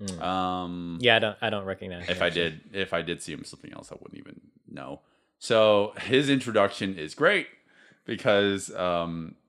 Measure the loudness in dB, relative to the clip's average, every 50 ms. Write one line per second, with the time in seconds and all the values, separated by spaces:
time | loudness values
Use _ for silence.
0 | -10 -8 -8 -4 -4 -2 -2 0 0 -2 -2 -4 -6 -6 -8 -8 -8 -8 -4 2
1 | 4 6 6 6 4 2 -2 -2 -4 -4 -2 -4 -4 -6 -8 -8 -8 -12 -10 -8
2 | -4 -4 0 2 2 2 2 2 0 0 -2 -6 -14 -10 -6 -6 -4 -2 -2 -4
3 | -2 -4 -6 -8 -8 -12 -12 -12 -14 -16 -18 -18 -18 -18 -18 -18 -18 -16 -18 -18
4 | -18 -18 -18 -18 -18 -18 -20 -20 _ _ _ _ _ -18 -16 -14 -12 -12 -14 -16
5 | _ _ _ _ _ _ _ _ -2 2 4 6 8 8 6 6 4 0 -4 -8
6 | -2 2 4 4 4 4 2 0 0 2 4 4 4 4 2 -2 -4 -4 -4 -6
7 | -8 -8 -2 2 2 2 2 2 -2 -6 -12 _ _ _ _ _ _ _ _ _
8 | _ -8 -8 -2 2 4 4 4 4 4 2 -2 -4 -8 -6 -4 -2 0 0 0
9 | -2 -4 -6 -8 -10 -12 -14 _ _